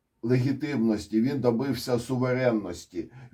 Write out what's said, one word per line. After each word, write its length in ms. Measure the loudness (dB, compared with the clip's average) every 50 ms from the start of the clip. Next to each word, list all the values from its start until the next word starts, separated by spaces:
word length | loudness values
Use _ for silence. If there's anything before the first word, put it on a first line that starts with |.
| _ _ _ -8
легітимності, 1000 | 0 2 2 2 2 0 -2 -2 -4 -4 -2 0 2 2 2 0 -2 -2 0 2
він 200 | 2 2 0 2
добився 580 | 2 2 2 2 0 -2 -2 -4 -2 -2 -2 -2
суверенності, 1120 | 0 -2 -2 0 0 0 2 2 2 2 2 2 -2 -4 -10 -10 -14 _ -10 -10 -10 -10 -12 -20 -20 -16